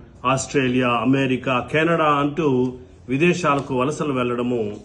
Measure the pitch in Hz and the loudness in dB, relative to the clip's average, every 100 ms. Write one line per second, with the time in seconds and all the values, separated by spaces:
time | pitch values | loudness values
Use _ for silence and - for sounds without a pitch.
0 | - - 123 135 - 143 127 127 123 117 | -16 -6 -2 -2 0 0 2 2 2 2
1 | 131 135 135 127 135 123 117 151 170 165 | 2 2 2 -2 -2 -4 -2 0 2 2
2 | 151 143 143 143 147 127 127 123 - - | 2 2 0 0 0 2 0 -4 -18 -18
3 | - 135 175 175 151 139 127 127 139 147 | -6 2 2 2 0 0 -2 -2 -2 -2
4 | 151 127 123 120 123 120 104 104 | -2 -2 -2 -2 -2 -2 -4 -8